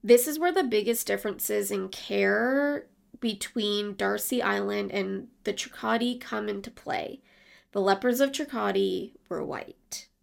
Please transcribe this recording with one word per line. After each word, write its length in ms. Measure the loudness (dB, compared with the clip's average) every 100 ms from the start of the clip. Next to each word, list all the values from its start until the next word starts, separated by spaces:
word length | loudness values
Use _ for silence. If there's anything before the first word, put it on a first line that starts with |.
This 240 | 10 8 8
is 120 | 2
where 140 | 2
the 120 | 2
biggest 420 | 2 2 2 -2 0
differences 640 | -2 -2 -4 -2 -2 0
in 180 | -4 -4
care 960 | -10 -4 2 2 4 2 2 2 -2 -6 _ _ -4
between 760 | -4 -4 -6 -2 0 0 -2 -2
Darcy 460 | -2 -2 0 0
Island 480 | 2 0 0 -2 -2
and 360 | -2 -2 -4 -8 _
the 80 | -6
Tricody 680 | -6 -8 -6 -2 0 0 -4
come 300 | -6 -6 -4
into 220 | -6 -10
play. 500 | -14 -6 -4 -6 -12 _ _ -20 -20 _
The 80 | 0
lepers 400 | 2 2 2 2
of 120 | 2
Tricody 800 | 0 -4 -2 0 2 0 0 -6 -14 _
were 160 | -6
white. 640 | -6 -8 -10 -18 _ -14 -14 _